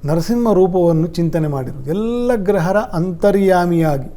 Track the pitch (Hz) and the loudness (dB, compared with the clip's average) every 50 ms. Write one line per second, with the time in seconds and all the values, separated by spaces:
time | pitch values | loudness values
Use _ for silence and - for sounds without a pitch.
0 | - 143 156 170 165 - 233 240 240 226 208 180 185 185 180 185 175 170 170 160 | -2 -2 -2 -2 0 0 -2 0 2 2 4 4 2 2 2 2 2 2 2 2
1 | 160 175 165 - 170 165 147 170 156 151 143 135 127 120 123 139 131 139 160 202 | 0 -2 -2 -2 -2 0 0 0 -2 0 -2 -4 -6 -6 -8 -8 -6 -4 -4 -2
2 | 220 233 240 240 240 247 247 226 196 185 202 190 160 180 190 208 220 - - 170 | -2 -4 -4 -2 -2 -2 -2 0 0 0 0 0 0 2 0 0 -2 -2 -2 -2
3 | 165 185 180 160 - 202 190 202 196 190 185 180 175 175 170 165 160 156 143 135 | -2 -2 -2 0 0 2 2 4 2 4 2 2 2 2 2 2 2 0 0 -2
4 | 127 - - | -4 -8 -12